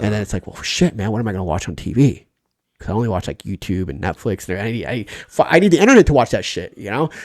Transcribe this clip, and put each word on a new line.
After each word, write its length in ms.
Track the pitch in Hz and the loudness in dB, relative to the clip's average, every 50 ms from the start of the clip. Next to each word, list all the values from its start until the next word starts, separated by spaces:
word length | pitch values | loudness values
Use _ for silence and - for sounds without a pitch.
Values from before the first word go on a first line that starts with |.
| - | 0
And 80 | 104 | 0
then 100 | 107 107 | -2 -2
it's 100 | 101 - | -2 -4
like, 140 | - 95 - | -6 -8 -8
Well, 160 | - - - | -8 -16 -12
shit, 340 | - - - - 180 175 - | -8 -6 0 2 0 0 0
man, 140 | 117 98 107 | -2 -4 -2
what 80 | 107 110 | -2 -2
am 80 | 120 110 | -2 -4
I 40 | |
gonna 120 | 98 92 92 | -4 -4 -4
watch 240 | 87 76 82 - - | -2 -2 -4 -4 -6
on 80 | 82 | -10
T 160 | 69 - - | -10 -8 -4
V? 340 | - 113 - 135 - - _ _ _ _ _ _ _ _ _ _ _ _ | 2 4 4 4 2 -2 _ _ _ _ _ _ _ _ _ _ _ _
Cause 120 | - - | -10 -6
I 20 | |
only 160 | 82 110 120 113 | -4 -2 -2 -2
watch, 180 | 95 90 - | -2 -4 -4
like, 120 | - - _ | -6 -10 _
YouTube 500 | - - 98 87 - - 98 92 92 85 | -8 -10 -10 -10 -6 -4 -4 -4 -4 -6
and 140 | 69 69 | -6 -6
Netflix. 460 | - 87 87 - - 117 98 87 - - | -6 -6 -6 -4 -4 -4 -4 -4 -6 -8
And 100 | 90 95 | -6 -6
I 100 | 101 113 | -4 -6
need, 160 | 117 117 85 | -6 -6 -6
I, 200 | 69 - 123 104 - - - - _ | -6 -6 -8 -8 -10 -14 -18 -18 _
fu-, 160 | - - - | -2 0 0
I 160 | - 156 170 | 4 4 4
need 100 | 185 208 | 4 6
the 80 | 170 160 | 4 6
internet 260 | 190 233 269 233 170 | 6 8 8 8 8
to 60 | - | 8
watch 180 | 147 135 117 - | 6 4 4 2
that 120 | - 104 92 | 0 -4 -4
shit, 320 | - - - 87 - _ | -4 -6 -8 -8 -10 _
you 140 | - - 101 | -14 -10 -6
know? 180 | 104 127 156 156 - - | -2 -2 -2 -2 -4 -10